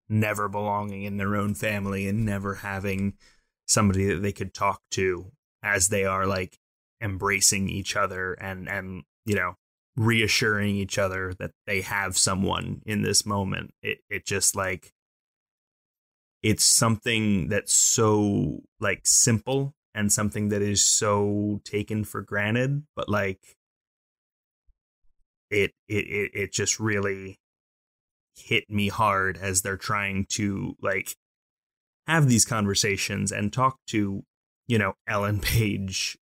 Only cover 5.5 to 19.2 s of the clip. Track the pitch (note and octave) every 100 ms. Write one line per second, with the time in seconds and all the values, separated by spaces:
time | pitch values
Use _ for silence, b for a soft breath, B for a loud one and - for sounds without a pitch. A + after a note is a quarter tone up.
5.5 | _ G#2 G2+ F#2+ G#2 F#2+ F#2+ F#2+ F#2+ F#2
6.5 | _ _ _ _ - G#2+ F#2 G2+ G2 -
7.5 | G2+ F#2+ G2+ G2 G#2 F#2+ F#2 F#2 - F#2+
8.5 | F#2 F#2 G2 F#2+ F#2 - _ G#2+ G2 F2+
9.5 | - _ _ _ - A2 A2+ G#2 - A2+
10.5 | G#2 G#2 G2+ G2 - G2 F#2+ F#2 F#2 -
11.5 | - - G2 - G2+ F#2+ F#2 G2+ F#2 F#2
12.5 | F2 F2+ G2 - G#2 G2+ G2+ G#2+ G2+ F#2+
13.5 | F2+ - _ G#2+ - - G2 - G2 -
14.5 | G2+ F#2+ F#2 - _ _ _ _ _ _
15.5 | _ _ _ _ _ _ _ _ _ G#2+
16.5 | G#2 - - A#2 G#2+ A#2+ A2+ G#2+ G2 C2+
17.5 | G2+ - - - - A2 G#2+ G#2 G2 F2
18.5 | A1+ - - G#2 - - -